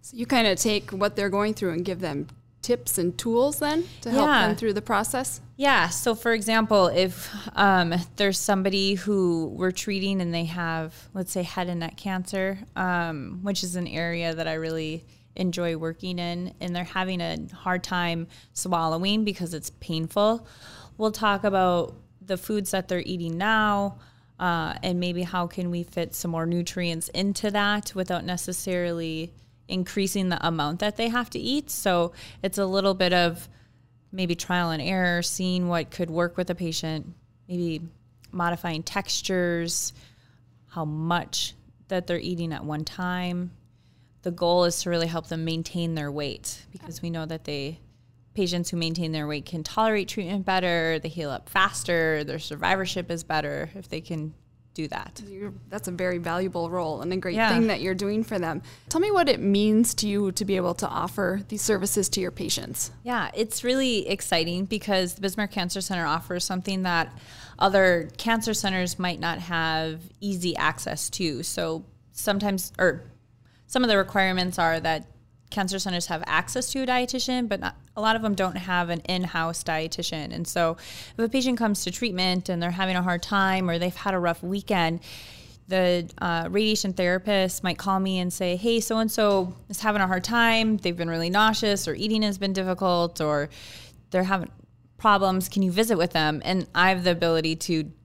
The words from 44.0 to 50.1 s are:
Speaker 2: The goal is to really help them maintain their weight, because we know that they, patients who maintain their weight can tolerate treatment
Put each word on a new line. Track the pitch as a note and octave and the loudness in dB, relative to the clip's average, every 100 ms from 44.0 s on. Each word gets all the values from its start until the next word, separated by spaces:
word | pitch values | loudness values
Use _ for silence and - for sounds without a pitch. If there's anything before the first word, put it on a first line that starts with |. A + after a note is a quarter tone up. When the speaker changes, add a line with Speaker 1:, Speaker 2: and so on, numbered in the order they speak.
| _ _ | _ _
Speaker 2:
The | F3+ | -8
goal | F3 E3+ F3 F3 | 0 4 6 4
is | E3+ | 2
to | F3+ | -2
really | E3+ E3 | 0 0
help | E3 D#3 | -4 -4
them | E3 | -4
maintain | E3 E3 E3 F3 E3+ D#3+ | -2 -4 -4 -4 -2 -2
their | C#3+ | -4
weight, | C#3+ C#3+ - - - - | -4 -6 -6 -10 -12 -16
because | - G#3 - | -18 -16 -10
we | E3+ | -6
know | E3 D#3 | -6 -6
that | D#3+ | -8
they, | - C#3+ C#3 E3 - _ _ _ _ | -6 -6 -6 -10 -18 _ _ _ _
patients | - F3+ F3 E3+ | -2 0 0 -2
who | E3+ | -2
maintain | E3 E3 D#3+ | -2 -2 -2
their | D#3 D3+ | -2 -4
weight | D3 - | -6 -6
can | E3+ | -8
tolerate | D#3 - A3 G#3+ | -4 0 2 2
treatment | F#3 | -2